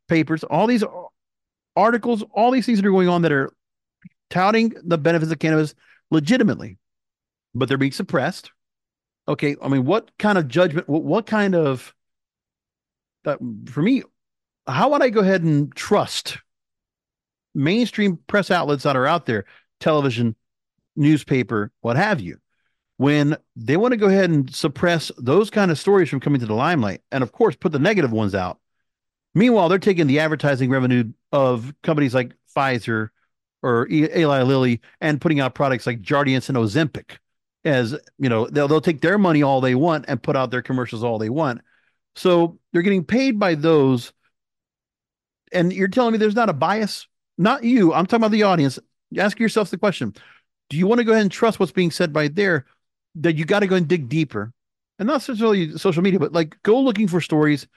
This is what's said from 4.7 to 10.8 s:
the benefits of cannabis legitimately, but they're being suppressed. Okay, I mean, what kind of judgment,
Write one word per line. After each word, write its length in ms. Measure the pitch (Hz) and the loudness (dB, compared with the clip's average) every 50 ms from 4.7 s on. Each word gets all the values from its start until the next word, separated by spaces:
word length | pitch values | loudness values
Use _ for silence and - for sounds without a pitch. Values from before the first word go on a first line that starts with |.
| 226 - | -2 -6
the 160 | - 170 170 160 | -4 -2 -2 0
benefits 320 | 139 165 170 165 160 160 | 2 2 2 2 0 -2
of 80 | 165 147 | -4 -2
cannabis 380 | - 160 160 156 156 147 - _ _ _ _ _ _ _ | 0 0 2 2 0 -2 -6 _ _ _ _ _ _ _
legitimately, 680 | 156 160 143 147 240 262 - - 120 - - 107 95 _ _ _ _ _ _ _ _ _ _ _ _ _ _ _ - | 0 0 2 2 2 4 4 0 0 -2 -8 -16 -18 _ _ _ _ _ _ _ _ _ _ _ _ _ _ _ -4
but 140 | 120 131 120 | -4 -2 -2
they're 100 | 135 135 | 0 0
being 140 | 139 139 | 0 -2
suppressed. 580 | - - 196 - - 143 123 160 190 - - - _ _ _ _ _ _ _ _ _ _ _ _ _ _ _ - | -2 -6 -8 -4 -2 -2 -2 -2 -6 -8 -18 -20 _ _ _ _ _ _ _ _ _ _ _ _ _ _ _ -6
Okay, 280 | 147 - - 143 143 151 | -4 -2 -2 -4 -4 -4
I 60 | - 131 | -4 -2
mean, 160 | 139 135 127 | 0 0 0
what 260 | 139 190 226 - _ _ - | 0 0 -2 -2 _ _ -4
kind 200 | - 208 180 180 | -2 0 0 0
of 100 | 160 127 | -2 0
judgment, 400 | 117 170 180 180 143 175 | 0 0 0 2 0 -6